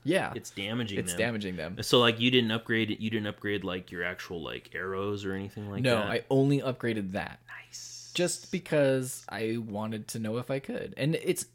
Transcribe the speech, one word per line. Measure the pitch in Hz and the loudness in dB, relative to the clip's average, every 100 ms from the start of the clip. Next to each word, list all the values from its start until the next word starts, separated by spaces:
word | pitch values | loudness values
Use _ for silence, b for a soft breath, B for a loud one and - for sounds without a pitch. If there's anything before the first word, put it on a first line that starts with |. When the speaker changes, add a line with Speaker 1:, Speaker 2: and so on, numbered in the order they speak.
Speaker 1:
Yeah. | - 180 87 | 2 2 0
Speaker 2:
it's | 117 - | -4 -8
damaging | - 98 120 110 98 | -6 -2 -2 -2 -2
Speaker 1:
It's | 90 | -2
Speaker 2:
them. | 87 | 0
Speaker 1:
damaging | 117 110 98 90 | 0 0 -4 -4
them. | 80 95 | -6 -6
Speaker 2:
So, | - 127 | 4 6
like, | 117 113 | 6 4
you | 123 | 4
didn't | 127 113 | 6 4
upgrade | 113 - 113 107 | 0 0 0 2
it, | - | -2
you | 107 | -2
didn't | 110 104 | 0 -2
upgrade, | 104 104 101 | -4 -2 -2
like, | 92 92 90 | -2 -4 -6
your | 90 | -4
actual, | 87 90 - 87 | -4 -6 -8 -6
like, | 67 62 - | -6 -8 -8
arrows | 78 92 95 101 101 | -8 -4 -2 -2 -2
or | 98 | -2
anything | 95 101 110 104 | -4 -6 -8 -6
like | 101 | 0
Speaker 1:
No, | 127 113 | 2 2
Speaker 2:
that? | 104 | 2
Speaker 1:
I | 117 - | -2 4
only | 135 139 143 | 6 6 4
upgraded | 127 127 117 110 95 | 2 -2 -2 0 -2
that. | 92 - - - | -4 -4 -10 -16
Speaker 2:
Nice. | - - - - - - | -16 -14 -14 -14 -14 -6
Speaker 1:
Just | - 175 - - | 0 0 0 -4
because | 180 - 151 139 131 127 - - | -6 2 4 6 4 0 -6 -8
I | 101 113 117 | -4 -2 -2
wanted | 113 104 110 110 104 | -2 -4 -4 -4 -6
to | 120 | -4
know | 110 117 | -2 -2
if | 123 | -2
I | 135 | -4
could. | - 240 - - | -4 -6 -6 0
And | 139 | 0
it's, | 165 165 180 - | 2 2 0 -2